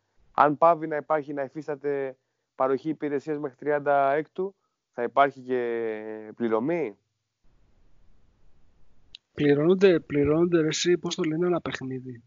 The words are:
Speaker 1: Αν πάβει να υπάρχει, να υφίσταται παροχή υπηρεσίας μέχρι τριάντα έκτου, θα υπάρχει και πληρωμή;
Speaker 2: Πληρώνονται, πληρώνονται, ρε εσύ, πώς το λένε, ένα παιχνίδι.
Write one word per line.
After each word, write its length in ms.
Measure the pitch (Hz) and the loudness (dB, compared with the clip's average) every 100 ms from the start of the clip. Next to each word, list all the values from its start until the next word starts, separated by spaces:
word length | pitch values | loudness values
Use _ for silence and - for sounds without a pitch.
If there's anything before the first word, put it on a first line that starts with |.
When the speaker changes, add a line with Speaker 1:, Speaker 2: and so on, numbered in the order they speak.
| _ _ _ | _ _ _
Speaker 1:
Αν 260 | - 143 143 | 2 2 6
πάβει 300 | 165 165 160 | 4 4 -2
να 80 | 151 | -6
υπάρχει, 380 | 139 156 139 | -2 -2 -2
να 100 | 143 | -8
υφίσταται 760 | 131 156 147 143 143 139 135 127 _ _ _ - | -8 -8 -10 -6 -4 -4 -6 -10 _ _ _ -2
παροχή 340 | 131 135 160 | 0 0 -4
υπηρεσίας 500 | 151 147 139 156 147 | -6 -4 -4 -4 -6
μέχρι 180 | 147 - | -8 -8
τριάντα 560 | 143 147 143 143 139 | -2 -2 2 2 2
έκτου, 420 | 147 147 - 190 - _ _ _ | 0 -4 -6 -8 -10 _ _ _
θα 120 | - | -6
υπάρχει 380 | 120 139 139 135 | 0 2 2 0
και 920 | 127 127 120 117 113 107 107 110 107 104 | -4 -2 0 -2 -4 -6 -8 -12 -12 -4
πληρωμή; 600 | 117 110 135 175 123 98 _ _ _ _ _ _ _ _ _ - - - _ _ - - - _ - - - - _ | 0 2 2 -2 -4 -8 _ _ _ _ _ _ _ _ _ -20 -20 -20 _ _ -20 -20 -20 _ -20 -20 -20 -20 _
Speaker 2:
Πληρώνονται, 680 | - 147 143 160 190 196 165 | 0 2 4 4 4 4 4
πληρώνονται, 600 | - 147 143 156 175 170 | 0 0 2 2 2 2
ρε 60 | 156 | 2
εσύ, 300 | 147 175 175 | 0 0 0
πώς 180 | 175 - | -2 -4
το 80 | |
λένε, 220 | 165 156 180 | -2 0 0
ένα 160 | 170 | -2
παιχνίδι. 600 | 143 - 131 131 127 117 | -4 -8 -8 -10 -10 -16